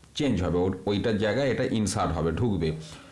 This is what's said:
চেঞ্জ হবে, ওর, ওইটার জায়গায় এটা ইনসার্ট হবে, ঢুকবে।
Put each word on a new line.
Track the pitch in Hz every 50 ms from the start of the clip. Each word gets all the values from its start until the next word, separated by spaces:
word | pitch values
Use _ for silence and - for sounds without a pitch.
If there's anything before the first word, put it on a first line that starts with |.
| - - -
চেঞ্জ | - 151 135 110 87 92
হবে, | 85 80 87
ওর, | 90 95 95 - -
ওইটার | 104 104 98 101 117 107 95
জায়গায় | 107 104 101 127 143 135
এটা | 113 - 127
ইনসার্ট | - - 113 104 95 - 104 92 85 80
হবে, | 82 80 82 82
ঢুকবে। | - 117 117 101 85 82 78 78 - - - - - - -